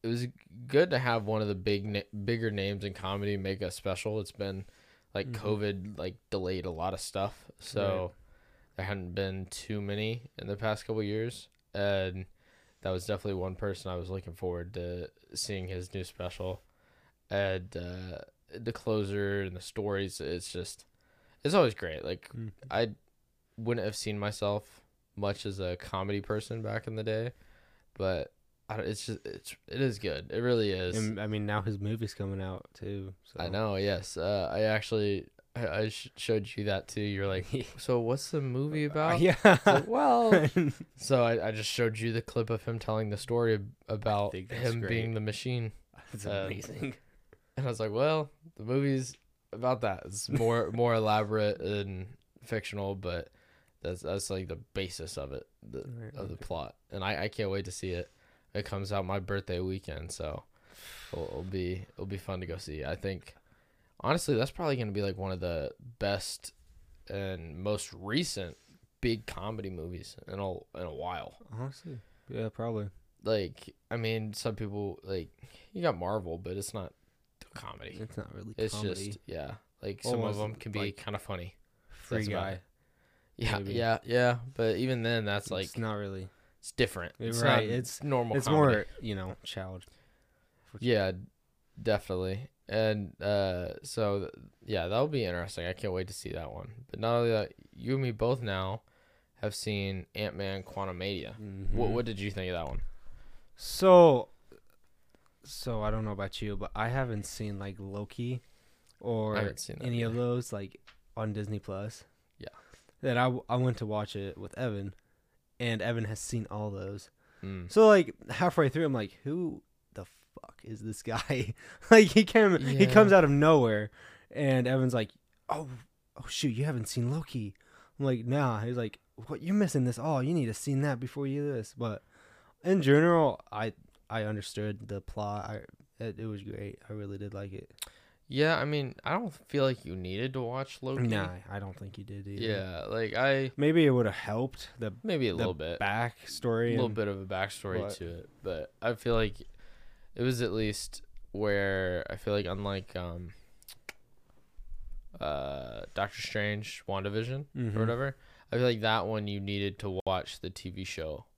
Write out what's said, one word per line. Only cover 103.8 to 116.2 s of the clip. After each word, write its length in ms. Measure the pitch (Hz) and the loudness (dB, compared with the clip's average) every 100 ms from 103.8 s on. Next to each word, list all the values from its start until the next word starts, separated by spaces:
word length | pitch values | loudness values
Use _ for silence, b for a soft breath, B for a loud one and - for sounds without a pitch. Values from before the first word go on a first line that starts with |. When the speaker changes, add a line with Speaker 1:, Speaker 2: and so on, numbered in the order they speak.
| 190 180 165 127 - - - - - - _ _ _ _ _ _ | 12 12 12 10 2 -12 -20 -20 -20 -20 _ _ _ _ _ _
Speaker 2:
so 380 | - - - 113 | -14 -8 -4 0
I 100 | 107 | 0
don't 140 | 110 107 | 0 -2
know 60 | |
about 300 | 101 98 - | -2 -4 -4
you, 140 | 107 98 | -4 -4
but 160 | 98 107 | -4 -2
I 140 | 113 | 0
haven't 360 | 131 127 107 98 | 0 0 -2 -6
seen, 340 | - 107 101 | -6 -6 -4
like, 160 | 98 98 | -8 -8
Loki 640 | 98 101 104 - 120 127 b b b b b _ | -8 -8 -8 -6 -4 -4 b b b b b _
or 360 | - 113 107 107 | -2 0 0 0
Speaker 1:
I 40 | |
haven't 180 | 101 - | -2 -4
seen 180 | - - | -10 -6
that 60 | 123 | -2
Speaker 2:
any 160 | 117 | 0
of 100 | 113 | 0
Speaker 1:
either. 80 | 117 | 0
Speaker 2:
those, 320 | 123 123 120 | 0 0 -2
like, 260 | 104 98 - - - _ - | -8 -8 -14 -20 -20 _ -6
on 160 | 110 | -4
Disney 260 | 104 101 107 | -2 -4 -6
Plus. 440 | - 95 104 - - _ _ _ | -6 -6 -8 -10 -20 _ _ _
Speaker 1:
Yeah. 100 | - b b b b _ | -16 b b b b _
Speaker 2:
That 160 | 131 120 | 0 4
I, 60 | |
w-, 200 | 127 127 - | 4 2 0
I 60 | 123 | 2
went 220 | 127 120 | 2 0
to 80 | 110 | -2
watch 300 | 107 104 104 | -2 -2 -6
it 220 | 98 - | -6 -8
with 200 | 98 - | -10 -4
Evan, 360 | 123 101 98 - _ _ _ _ _ _ | -4 -4 -6 -12 _ _ _ _ _ _
and 220 | 120 113 | -2 0
Evan 220 | 101 117 107 | 0 0 -2
has 140 | |
seen 260 | 110 | -6